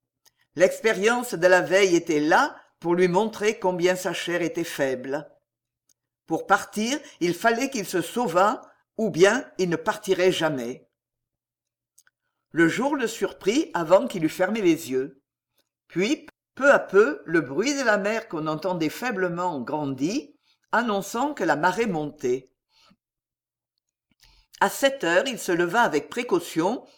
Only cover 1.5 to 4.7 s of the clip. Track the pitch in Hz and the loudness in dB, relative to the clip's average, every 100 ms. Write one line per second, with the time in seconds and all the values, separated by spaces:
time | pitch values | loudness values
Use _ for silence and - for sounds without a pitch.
1.5 | 180 151 190 196 170 165 151 151 196 294 | 4 4 4 4 4 2 0 4 4 2
2.5 | - _ _ 170 175 180 175 220 220 208 | -2 _ _ -2 2 2 2 0 -2 -2
3.5 | 214 185 175 175 180 185 170 - 170 165 | 0 -2 0 0 0 -4 -6 -4 -2 -2
4.5 | 165 160 | -4 -6